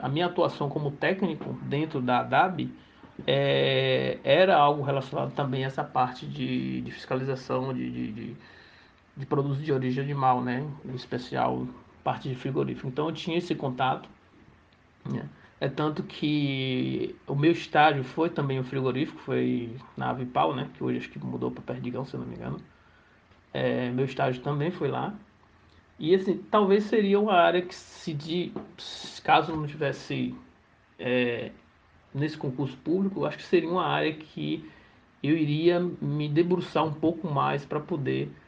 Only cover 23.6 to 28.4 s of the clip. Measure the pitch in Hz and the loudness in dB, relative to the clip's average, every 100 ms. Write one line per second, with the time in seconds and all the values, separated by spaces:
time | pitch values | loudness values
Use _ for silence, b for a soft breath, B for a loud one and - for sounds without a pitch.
23.6 | 127 123 123 127 135 131 135 127 143 147 | 0 0 -2 0 -2 0 0 0 -4 -2
24.6 | 156 180 139 127 151 208 - _ _ _ | -2 -2 -2 -2 -4 -8 -16 _ _ _
25.6 | b b _ - 151 185 190 165 - 214 | b b _ -8 2 4 4 -2 2 4
26.6 | 196 202 208 226 202 202 214 180 170 175 | 6 4 4 2 4 4 6 6 6 6
27.6 | 180 - - - - 147 160 175 | -2 -10 -18 -12 -6 -6 -4 -4